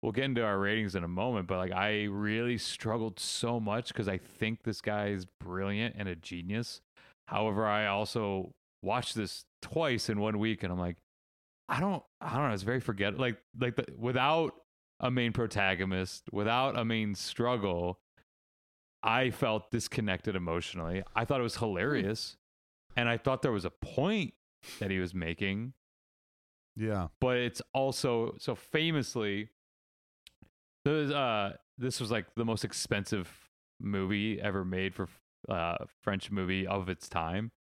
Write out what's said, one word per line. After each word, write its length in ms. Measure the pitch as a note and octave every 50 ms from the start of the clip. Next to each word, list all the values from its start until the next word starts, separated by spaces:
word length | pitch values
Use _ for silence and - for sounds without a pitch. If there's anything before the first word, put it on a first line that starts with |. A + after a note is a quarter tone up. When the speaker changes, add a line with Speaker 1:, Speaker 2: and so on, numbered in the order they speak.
Speaker 1:
we'll 100 | - A2+
get 120 | G#2+ B2 C3+
into 200 | C#3 C3 A#2+ A#2
our 140 | G#2+ G2+ G2
ratings 360 | G2 G2+ G#2+ A2+ G#2+ G2 F2+
in 100 | G2 E2+
a 40 | E2+
moment, 400 | F2 F#2 G#2+ B2+ B2 G#2 F2+ F2
but, 80 | F#2+
like, 160 | F2+ F#2 F2+
I 320 | F#2 F#2 G2 G#2+ G#2+ G#2 G#2
really 540 | G#2 G2 G2+ G#2 G#2 G#2+ A2+ A#2 A#2+ B2 A2
struggled 600 | - - - - - A2+ G#2+ A#2 A2 A2 G2 -
so 400 | - - - - - A#2 A#2+ A#2+
much 360 | A2 G#2 G#2 A#2 B2 - -
'cause 140 | - A2 G2
I 100 | F#2+ F2+
think 440 | - - - - A2 A2 A2+ -
this 200 | _ A2+ G2+ -
guy 260 | - G#2+ G#2 G#2 G#2 G2+
is 160 | G2+ F#2+ F2+ F2+ _ _
brilliant 540 | - F2 F2+ F#2+ G2 G2 G2+ G#2 A2+ A#2+ -
and 100 | - G2+
a 80 | F#2+ F2
genius. 680 | E2 - - F2+ F2+ E2+ F2+ G#2 A2+ A#2+ - - - _ _ _ - - - - _ _ -
However, 380 | - G2 G#2+ A2 G2+ G2+ A2
I 200 | G#2+ G#2 G#2+ G#2+
also 640 | G2+ G2 G2+ G#2+ - - A#2+ G#2+ G2+ G2 F#2+ F#2 - - _ _ _ _ _
watched 320 | - F#2 G#2+ B2+ B2 - -
this 320 | A2+ G#2 F2+ - - - _ _ _
twice 480 | - - - D#3+ E3 D3 B2 A2 - -
in 100 | A2 G2+
one 180 | G#2 A2 G#2+ G#2
week, 240 | G#2+ A2+ A2 -
and 80 | - F2+
I'm 80 | F2+ F2+
like, 200 | F2+ F2 F2 - _ _ _ _ _ _ _ _ _ _ _ _ _ -
"I 100 | - B2+
don't, 240 | E3+ G3+ F#3+ D#3 - _ _ _
I 160 | - D#3 A#2
don't 120 | B2+ D3 C3+
know. 40 | A2
It's 80 | F#2+
very 180 | F#2+ G#2 B2 C3
forget-, 380 | A#2+ - A2 F#2+ G2 G2+ G2 D#2+
like, 200 | C3 B2 A2+ - _ _ - A2+
like, 180 | B2+ B2 A2+
the, 100 | - B2 - -
without 580 | - A2 B2 B2 B2+ B2+ C#3+ D#3+ E3 D#3+ - - - - _ _ _ _ _ _ _
a 100 | - B2+
main 220 | B2+ B2+ A#2+ A#2 G#2+
protagonist, 880 | - A#2 G#2+ - G#2 G2 F#2+ F#2+ F2 F#2+ F#2+ F#2 F#2 F#2+ F#2 - - _ -
without 460 | - G#2 G#2 G#2+ A#2 B2 C3 C#3 - B2
a 60 | A#2
main 300 | A2+ A2+ A2 G#2+ G#2 G2+
struggle, 840 | - - - - - A#2 A#2+ B2+ A#2 G2 G2 F2 F2 F2 F2+ F#2 _ _ _ _ _ _ _ _ _ _ _ _ _ _ _ _ _ _ _ _ _
I 280 | - A2 A2+ B2 C3 B2+
felt 400 | A2 - - A#2+ A2 G#2+ - -
disconnected 680 | - A#2+ - - - - A2 G#2 F#2 F2 - A2 G2
emotionally." 680 | F#2+ F2 E2+ E2 F2 E2+ - - F2+ E2 E2 F2 F#2+ F#2+ - -
I 100 | A2 A#2
thought 160 | - C#3+ C3
it 20 |
was 140 | B2 A2+ -
Speaker 2:
Hmm. 80 | - A#2+
Speaker 1:
hilarious, 680 | A2 G2 F2 G2 C3+ D3 B2 F#2 G2 A2 - - - - _ _ _ _ _ _ _ _ _ _ _ -
and 120 | B2 A#2+ A#2+
I 80 | A#2 A2+
thought 240 | - C#3 C3 C3
there 100 | - C#3
was 120 | A2+ G2+ F2
a 60 | F2+
point 640 | - _ - - - - C3+ F#3 A3 G#3+ E3 - - _ _ _ _ _ - - - -
that 120 | G#2 G2
he 80 | F#2+ F#2
was 140 | F#2 F2+ F2+
making. 580 | F#2 E2+ E2 E2+ - G2+ G2 G2 G2+ A#2 C3 C3 _ _ _ _ _ _ _ _ _ _ _ _ _ _ _ _ _ _ _ _
Speaker 3:
Yeah. 320 | G#2+ G#2+ A2 G#2 G2 F2 D#2+ - _
Speaker 1:
But 180 | - B2+ B2+ B2
it's 240 | B2 A#2+ A#2+ - - _
also, 640 | - C3+ C3+ C3+ B2+ - - C3+ A#2+ A#2 A2+ A#2 - -
so 160 | - - A#2+
famously, 960 | - - - - D#3 D#3+ E3 D#3+ D3 A#2+ - - B2 G#2+ G#2 G2+ G2+ G#2+ G#2+ _ _ _ _ _ _ _ _ _ _ _ _ _ _ _ - _ _ - - _ _ _ _ _ _ _
there 80 | C#3+ D3+
was, 160 | D#3 D3+ C#3
uh, 460 | D3 C#3+ C3+ B2 A2+ G#2 G2+ G2 - - _ _ _
this 240 | - B2 C3 B2 -
was, 100 | B2+ G#2
like, 160 | A#2 A2 F#2 - _
the 80 | - A#2
most 200 | A2+ A2+ G#2 -
expensive 840 | G#2 - - - - A#2 G2+ G2 - A2+ G2+ F2 - - - - _ _ _ _ _ _ _
movie 600 | - G2+ G2+ G2 F#2+ F#2 G#2 G2+ G#2 A2 G#2+ -
ever 240 | G2 G#2 F#2 G2 F#2
made 300 | F#2 F#2 F#2 F#2+ G2 F#2
for, 140 | - F#2+ E2+ - - _ _ _ _ - -
uh, 360 | - F2 E2 E2+ E2+ - - - _ _
French 280 | _ - G2 G2 - -
movie 360 | G#2 G2 F#2 F2+ F#2+ F#2+ F#2+
of 220 | F#2 G2 G2+ F#2 F2+
its 200 | F2+ - - -
time. 420 | - E2+ E2 E2 F2 G2 A2+ A2+ _ _